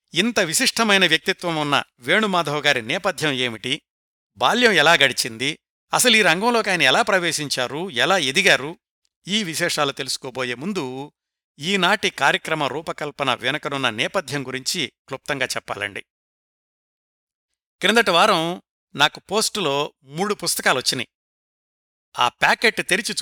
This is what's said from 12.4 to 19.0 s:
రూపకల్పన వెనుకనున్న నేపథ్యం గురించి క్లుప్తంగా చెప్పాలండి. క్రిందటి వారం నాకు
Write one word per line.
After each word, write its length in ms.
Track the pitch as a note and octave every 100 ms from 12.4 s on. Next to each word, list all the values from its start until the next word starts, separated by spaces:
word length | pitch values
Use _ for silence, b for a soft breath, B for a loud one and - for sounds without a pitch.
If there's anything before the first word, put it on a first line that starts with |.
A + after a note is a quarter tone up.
| - D#3
రూపకల్పన 720 | C3+ C3+ E3+ - D3 - C3+
వెనుకనున్న 560 | A2 A#2+ D3 D3+ C#3 B2+
నేపథ్యం 580 | G#2+ E3 G3+ C3+ C#3+ C3
గురించి 440 | C3 C3 F3+ B2+ _ -
క్లుప్తంగా 380 | C3+ - C#3 B2+
చెప్పాలండి. 600 | - - G#2+ G2+ G2+ _ _ _ _ _ _ _ _ _ _ _ _ _ _ _ _ _ -
క్రిందటి 300 | F#3 A#3 G#3
వారం 500 | E3+ A3 F3 E3 F#3+ _ _ _
నాకు 240 | C#3